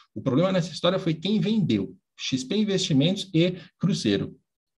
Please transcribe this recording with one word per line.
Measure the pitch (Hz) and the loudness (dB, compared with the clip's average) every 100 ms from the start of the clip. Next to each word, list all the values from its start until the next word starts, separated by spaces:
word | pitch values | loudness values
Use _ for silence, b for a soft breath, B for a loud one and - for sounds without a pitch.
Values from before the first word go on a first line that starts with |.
| b | b
o | 110 | -8
problema | 127 127 185 | 0 2 2
nessa | 185 160 | 0 -2
história | - 175 185 | -2 0 0
foi | 165 | -2
quem | 156 196 214 | -2 -2 0
vendeu, | 180 226 135 104 90 - _ - | 2 0 2 0 -2 -10 _ -12
X | - 127 | -4 -4
P | - 202 | -2 -2
Investimentos | 202 190 - 135 165 196 - | 0 0 2 2 2 0 -2
e | 160 180 180 B _ | 2 2 0 B _
Cruzeiro. | - - 110 98 - - _ _ _ | -2 0 0 0 -2 -10 _ _ _